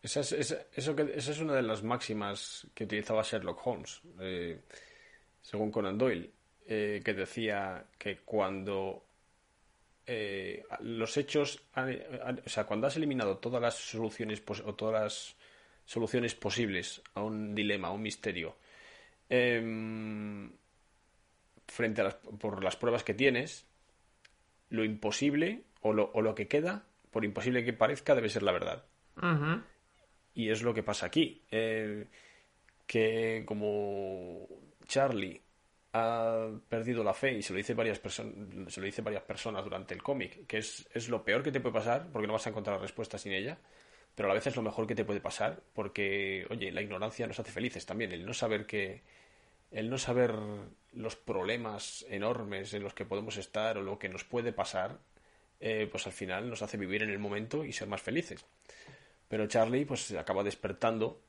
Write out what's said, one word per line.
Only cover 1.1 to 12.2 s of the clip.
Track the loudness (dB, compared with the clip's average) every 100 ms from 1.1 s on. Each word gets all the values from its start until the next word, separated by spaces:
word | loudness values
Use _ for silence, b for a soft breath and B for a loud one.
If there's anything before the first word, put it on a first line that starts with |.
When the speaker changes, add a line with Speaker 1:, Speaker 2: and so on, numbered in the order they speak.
| 0
Speaker 1:
esa | -4
es | -2
una | 2
de | 2
las | 2 0
máximas | 0 -2 0 -2 -2 -4 -8 -12 -14
que | -8 -2
utilizaba | -2 2 2
Sherlock | 2 0 -2 -4 -2
Holmes, | -2 -6 -14 -16 -10
eh, | -6 -4 -4 -6 -12 B B B B B B _
según | -8 0 0
Conan | 2 0 2
Doyle, | 2 2 -4 -16 _ _ -4
eh, | -2 0 0 -2
que |
decía | -2 -2 -2 0 0 -2 -6 -12 _
que | -6 -6 -2
cuando, | 2 2 0 -2 -2 -2 -6 _ _ _ _ _ _ _ _ _ _ -6
eh, | -4 -2 -2 -4 -6 -8 -8
los | -6 -2 0 0
hechos | 2 2 2 -2 -6
han, | -4 -2 -4 -6 -8